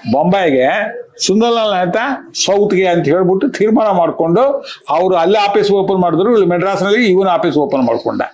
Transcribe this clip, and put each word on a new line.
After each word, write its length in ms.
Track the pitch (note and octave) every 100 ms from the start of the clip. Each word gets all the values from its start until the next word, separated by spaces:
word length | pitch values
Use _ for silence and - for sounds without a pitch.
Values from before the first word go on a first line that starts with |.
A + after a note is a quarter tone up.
| -
ಬೊಂಬಾಯಿಗೆ, 840 | C3 E3+ G3 F3 C3 C3 G3+ G#3+ - - - -
ಸುಂದರ್ಲಾಲ್ 460 | G3+ A#3 A#3 A3
ಮೆಹ್ತಾ 600 | F#3 F3+ G#3 C4+ C4 - - -
ಸೌತ್‌ಗೆ 420 | G3+ G#3 F#3+ F3+
ಅಂತ 180 | E3+ C#3+
ಹೇಳ್ಬಿಟ್ಟು 440 | F3 F3+ F#3+ C3+
ತೀರ್ಮಾನ 480 | - G#3+ A3 A3 F3+
ಮಾಡ್ಕೊಂಡು, 440 | E3 - E3 F#3+ C4+ C#4 - - -
ಅವರು 260 | D#3 F#3 F3+
ಅಲ್ಲಿ 220 | E3+ G#3+
ಆಫೀಸ್ 340 | G3+ G#3 -
ಓಪನ್ 260 | G3 F#3+ F#3+
ಮಾಡಿದ್ರು, 360 | F3 D#3+ G#3+
ಇಲ್ಲಿ 120 | A#3 F3
ಮೆಡ್ರಾಸ್ನಲ್ಲಿ 680 | F3 F#3+ G3 F#3+ A3 A3+
ಇವನು 180 | F#3 F#3+
ಆಫೀಸ್ 280 | E3+ E3+ C#3+
ಓಪನ್ 240 | C#3+ C3+
ಮಾಡ್ಕೊಂಡ. 400 | A#2+ A#2+ A#2+ G#2 -